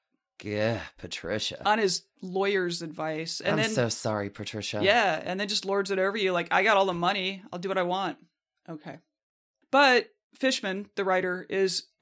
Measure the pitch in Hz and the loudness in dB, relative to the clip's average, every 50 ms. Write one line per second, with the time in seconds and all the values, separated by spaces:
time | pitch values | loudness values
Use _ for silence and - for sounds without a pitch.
0 | _ _ _ _ _ _ _ - - 104 104 104 107 113 117 98 82 - - - | _ _ _ _ _ _ _ -12 -8 -4 -2 0 2 2 0 0 -4 -10 -14 -16
1 | - 87 - - - 85 104 110 - - - - - 202 214 226 214 185 170 - | -12 -12 -10 -8 -4 -4 -2 -2 -2 -4 -8 -4 0 0 2 2 2 0 0 -2
2 | - _ _ _ - 185 180 190 196 196 202 190 180 175 170 170 170 160 165 - | -4 _ _ _ -14 -6 -2 0 0 2 2 0 0 -2 -4 -6 -8 -8 -8 -6
3 | 156 160 156 156 160 170 - - - 196 202 160 220 220 220 139 120 110 - - | -6 -4 -4 -4 -6 -6 -8 -4 -2 0 0 2 2 2 2 0 0 0 0 -2
4 | - 117 107 104 101 101 - - 104 - - 107 98 - - 104 107 190 214 240 | -2 -2 -2 -2 -2 -4 -6 -8 -10 -8 -8 -8 -6 -6 -4 0 2 4 4 4
5 | 214 185 156 - - - 180 190 208 202 208 - - 196 196 202 196 190 202 185 | 4 2 0 -2 -4 -6 -4 -4 -4 -4 -4 -4 -2 0 0 0 0 0 0 0
6 | 185 196 202 226 196 190 180 175 170 - - 185 190 220 214 196 196 196 175 170 | 0 0 0 0 0 0 0 0 0 2 2 2 4 6 4 4 4 2 2 0
7 | 170 180 202 202 185 190 196 190 196 - - 180 175 190 190 190 175 175 180 190 | 0 0 0 0 -2 -4 -6 -6 -10 -12 -10 -8 -6 -2 -2 0 0 0 0 -2
8 | 190 170 - - - _ _ _ _ _ _ _ _ - 165 151 - 170 - - | -2 -4 -6 -8 -14 _ _ _ _ _ _ _ _ -16 -16 -14 -14 -14 -16 -16
9 | - _ _ _ _ _ _ _ _ _ _ _ _ _ - 277 285 269 254 233 | -18 _ _ _ _ _ _ _ _ _ _ _ _ _ 4 6 6 8 6 4
10 | - - _ _ _ _ _ - - 262 - - - 196 185 196 202 - _ - | 2 0 _ _ _ _ _ -2 0 0 0 0 -2 -4 -4 -4 -6 -6 _ -2
11 | 196 190 185 185 185 185 180 185 - - - 190 190 185 175 - - - _ _ | 2 2 2 2 2 0 -2 -4 -6 -4 0 2 2 2 2 -2 -6 -8 _ _